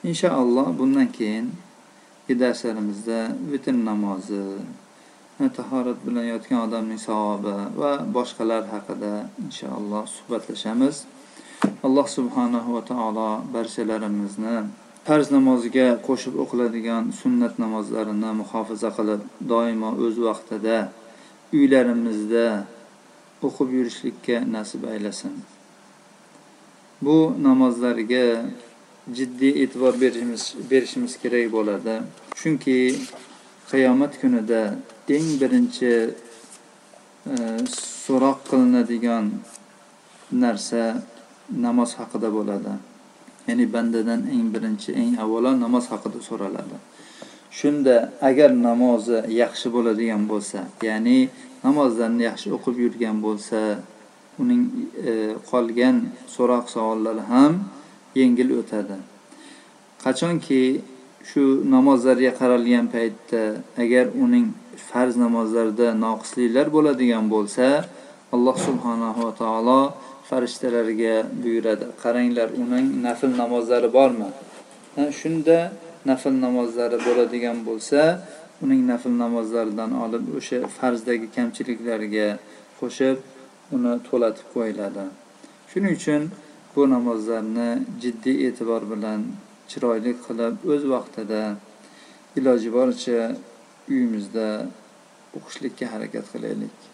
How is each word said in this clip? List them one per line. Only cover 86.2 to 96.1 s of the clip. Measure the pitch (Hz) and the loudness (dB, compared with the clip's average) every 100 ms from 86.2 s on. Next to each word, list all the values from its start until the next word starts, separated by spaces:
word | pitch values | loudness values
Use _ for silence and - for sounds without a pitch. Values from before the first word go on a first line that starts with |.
| 151 - - - - | -2 -10 -20 -20 -6
bu | - 139 | 2 4
namozlarni | 127 120 113 107 113 110 117 120 120 131 120 | 4 2 -2 -4 -4 -4 -2 -2 -2 -6 -6
jiddiy | 123 113 131 139 | -8 -4 -2 0
e'tibor | 131 - 113 113 | 0 -2 -2 -2
bilan | 104 107 110 107 113 - - - - | -2 -6 -4 -4 -6 -8 -16 -20 -16
chiroyli | - 127 113 117 120 | -4 0 0 -2 -4
qilib, | - 113 117 107 180 | -8 -4 -4 -2 0
o'z | 147 143 | 0 2
vaqtida, | 127 - - 104 110 107 101 - - - - - - - - | -2 -4 -12 -4 -4 -4 -6 -12 -20 -20 -20 -20 -20 -8 0
iloji | 131 120 113 117 | 4 4 2 2
boricha | 127 120 - 120 113 131 - - - - - | 2 0 -2 0 0 -6 -12 -20 -20 -20 -4
uyimizda | 135 120 110 101 110 110 107 - - - - - - - - | 0 0 -2 -4 -4 -4 -4 -8 -12 -20 -20 -20 -20 -16 -16
o'qishlikka | - - 131 - 123 | -16 -10 -10 -8 -10
harakat | 110 110 | -8 -8